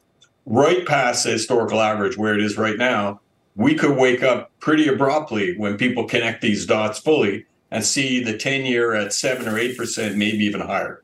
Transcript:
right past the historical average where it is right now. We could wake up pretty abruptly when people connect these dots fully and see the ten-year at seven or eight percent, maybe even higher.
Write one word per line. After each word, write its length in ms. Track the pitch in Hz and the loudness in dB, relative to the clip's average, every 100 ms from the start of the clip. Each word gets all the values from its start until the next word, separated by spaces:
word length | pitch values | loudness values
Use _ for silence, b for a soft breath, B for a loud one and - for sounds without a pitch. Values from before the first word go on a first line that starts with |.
| _ _ _ _ | _ _ _ _
right 400 | - 113 151 180 | -2 4 4 4
past 380 | 175 143 123 120 | 2 0 2 0
the 80 | 120 | -2
historical 500 | 113 - 120 104 110 | -2 0 0 0 2
average 360 | 107 107 98 101 | 0 0 -2 -2
where 180 | 107 | 0
it 80 | 104 | 0
is 160 | 104 104 | 0 0
right 180 | 110 107 | -2 0
now. 440 | 123 110 101 101 _ _ _ | 0 0 -2 -6 _ _ _
We 220 | 101 131 156 | 0 2 4
could 200 | 147 127 | 2 4
wake 280 | 127 127 | 4 4
up 260 | 131 120 - _ | 2 0 -2 _
pretty 300 | - 156 143 | 0 2 4
abruptly 680 | 135 139 151 151 110 92 95 | 2 2 0 -2 -2 -2 -2
when 200 | 104 104 | -4 0
people 260 | 127 123 | -2 0
connect 380 | 117 120 117 113 | 0 0 -2 -2
these 240 | 113 101 - | -2 -2 0
dots 320 | 110 107 - | 0 0 -4
fully 480 | 156 151 107 104 - _ _ | 0 2 2 -2 -10 _ _
and 140 | 113 | -4
see 380 | 110 143 135 127 | -2 0 0 0
the 140 | 113 104 | -2 -4
ten-year 560 | 135 135 131 120 117 | -4 -2 0 0 2
at 200 | 107 101 | 0 -2
seven 340 | - 135 123 113 | -2 -2 -2 -4
or 100 | 107 | -2
eight 200 | 123 123 | -2 -4
percent, 380 | 117 - 110 101 | -6 -4 -4 0
maybe 280 | 104 104 | 0 0
even 160 | 104 95 | -2 -2
higher. 400 | 92 95 78 - | -4 -4 -4 -10